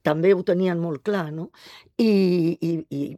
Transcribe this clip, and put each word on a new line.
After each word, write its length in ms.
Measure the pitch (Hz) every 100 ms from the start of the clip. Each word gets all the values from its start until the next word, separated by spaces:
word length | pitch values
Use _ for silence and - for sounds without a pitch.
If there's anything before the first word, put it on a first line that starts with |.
també 320 | - 151 175
ho 80 | 190
tenien 360 | 180 180 185 170
molt 240 | 170 143
clar, 280 | - 202 156
no? 200 | 156 170 _ - - - -
I, 600 | 226 202 185 175 165 175
i, 100 | 165 165 -
i 260 | 143 143